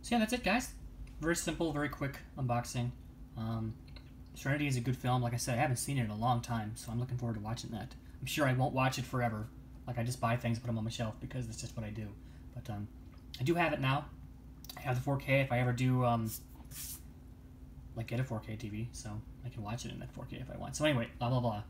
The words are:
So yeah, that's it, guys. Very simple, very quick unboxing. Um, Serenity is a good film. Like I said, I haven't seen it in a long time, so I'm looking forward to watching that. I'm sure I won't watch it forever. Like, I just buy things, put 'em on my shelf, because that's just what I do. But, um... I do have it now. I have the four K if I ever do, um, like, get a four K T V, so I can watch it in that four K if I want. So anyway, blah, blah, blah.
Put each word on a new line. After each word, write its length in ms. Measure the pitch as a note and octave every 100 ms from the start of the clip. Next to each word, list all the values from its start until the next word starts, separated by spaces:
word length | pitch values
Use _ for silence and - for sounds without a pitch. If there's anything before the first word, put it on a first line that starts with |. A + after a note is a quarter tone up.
So 140 | -
yeah, 60 | A#3+
that's 120 | G#3+
it, 100 | B3
guys. 300 | F#3+ A3+ - - - - - -
Very 160 | D#3 E3+
simple, 340 | F3 D3+ E3
very 200 | C#3+ D3
quick 260 | - C#3 - - -
unboxing. 540 | B2+ A2+ - C3 B2 - - - - -
Um, 380 | A2+ A2+ A2 - - - - - -
Serenity 340 | - C3+ D3 D3
is 100 | B2
a 20 |
good 160 | A#2+ A#2+
film. 240 | C3 B2+
Like 140 | A#2+
I 40 | A#2+
said, 200 | - A#2+
I 20 |
haven't 160 | D3 B2
seen 220 | - C#3
it 60 |
in 60 | A2+
a 60 | G#2
long 240 | A#2 A#2
time, 320 | - A#2 G#2+ A#2
so 140 | -
I'm 80 | A#2
looking 200 | B2+ B2
forward 160 | A#2+
to 60 | G#2+
watching 320 | G#2+ A#2+ A#2+
that. 220 | A2+ - - - -
I'm 60 | B2+
sure 220 | D#3 C#3
I 60 |
won't 180 | B2+ B2+
watch 240 | C3 C3 C3
it 60 |
forever. 440 | B2 C3 A#2+ G#2+ A#2 - - - -
Like, 120 | A#2+
I 40 |
just 160 | A#2 -
buy 200 | A2+ A#2+
things, 200 | A#2+ A2+
put 120 | A#2
'em 80 | A2+
on 60 |
my 60 | A2
shelf, 240 | - A2+ -
because 260 | A#2+ C3 A2+
that's 140 | A2+
just 160 | - -
what 80 |
I 60 | G#2+
do. 180 | G#2+ G#2 G#2 - - -
But, 160 | - -
um... 180 | G#2 G#2 - - - - -
I 40 |
do 120 | B2+
have 200 | F3 E3
it 60 | D3
now. 260 | C3+ C#3 - - - - - - - -
I 20 |
have 160 | C#3+ B2+
the 60 |
four 160 | C#3 C3+
K 240 | C3+ C3+
if 100 | C3+
I 60 | A#2+
ever 160 | B2
do, 320 | A#2+ B2+ B2+ A#2+
um, 240 | A#2 A2+ - - - - - - - - - - - - - - - -
like, 120 | - A2+
get 120 | A#2+
a 60 |
four 160 | C3 A2
K 160 | - G#2+
T 140 | A2
V, 180 | G#2+ A#2+
so 280 | - G#2+ G#2 - -
I 60 | B2+
can 120 | A#2
watch 220 | G#2 B2
it 80 | -
in 60 | B2
that 120 | -
four 140 | -
K 140 | - -
if 120 | -
I 60 | -
want. 180 | -
So 120 | - D3+
anyway, 240 | C3+ A2+ -
blah, 100 | C#3
blah, 120 | B2+
blah. 220 | A#2+ G#2